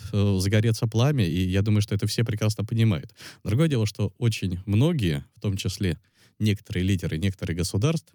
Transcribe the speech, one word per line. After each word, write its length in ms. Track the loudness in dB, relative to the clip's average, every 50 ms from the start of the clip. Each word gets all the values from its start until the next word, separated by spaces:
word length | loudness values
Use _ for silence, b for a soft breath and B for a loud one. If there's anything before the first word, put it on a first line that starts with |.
| -12 -4
э, 260 | 0 2 2 2 2 2
загореться 480 | 2 2 2 2 2 2 0 0 -2 -2
пламя, 380 | 2 2 2 2 2 2 0
и 140 | 0 0 0 0 0
я 140 | 2 0
думаю, 200 | 2 2 2 2
что 140 | 2 0 -2
это 100 | -2 -2
все 180 | -2 -2 -2 -2
прекрасно 400 | -2 -2 -2 -2 -2 -2 -2 -4
понимают. 500 | -2 0 2 2 2 2 0 -4 -10 _ B B B B B B
Другое 240 | -2 0 2 2 2
дело, 160 | 2 0 0
что 280 | -2 -2 -2 -4 -4 -2 -2
очень 420 | -2 -2 0 -2 -4 -4 -4 -4 -2
многие, 580 | 0 2 4 4 4 2 2 0 0 0 -2 -6 -10 _
в 40 | -6
том 160 | -4 -4 -4 -2
числе 400 | -4 -6 -4 -2 -2 -2 -4 -4 b b b b b b b -2
некоторые 440 | 0 0 0 0 -4 -6 -4 -2 0
лидеры 340 | 0 0 0 -2 -4 -4 -2
некоторых 380 | -2 -2 -4 -4 -6 -4 -2 -2
государств, 540 | -2 -2 0 0 0 0 0 -2 -6 _